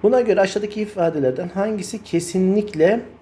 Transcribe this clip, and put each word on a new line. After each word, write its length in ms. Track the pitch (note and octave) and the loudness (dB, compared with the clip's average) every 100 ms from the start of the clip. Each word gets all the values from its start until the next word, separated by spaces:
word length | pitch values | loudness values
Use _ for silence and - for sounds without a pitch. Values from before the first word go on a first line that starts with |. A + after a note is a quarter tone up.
Buna 180 | G#3 B3+ | 4 2
göre 200 | A3+ F#3+ | 2 2
aşağıdaki 400 | F#3+ G#3 G#3 A3 | 2 0 -6 -6
ifadelerden 680 | G#3 G3 E3 D#3 C3 C3 F3 | -6 0 0 2 0 -2 -6
hangisi 560 | F3+ G#3 G#3+ F3+ A3 | -4 -4 -4 -8 -12
kesinlikle 960 | - E3+ E3+ F#3 F#3 G3+ G#3 D#3 E3 A#3 A#3+ - | -4 -4 -2 0 2 2 0 2 4 4 -4 -20